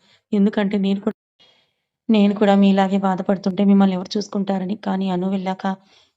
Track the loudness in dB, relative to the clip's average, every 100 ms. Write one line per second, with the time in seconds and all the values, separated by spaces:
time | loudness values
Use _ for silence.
0 | _ _ _ 0 0 0 -2 -2 -2 -2
1 | -4 -8 _ _ _ _ _ _ _ _
2 | 0 2 2 2 2 4 4 4 2 0
3 | -2 -2 -2 -2 -2 0 4 4 4 0
4 | -6 -8 -6 -8 -4 -4 -4 -8 -6 -4
5 | -4 -4 -4 -4 -6 -6 -6 -8 _ _
6 | _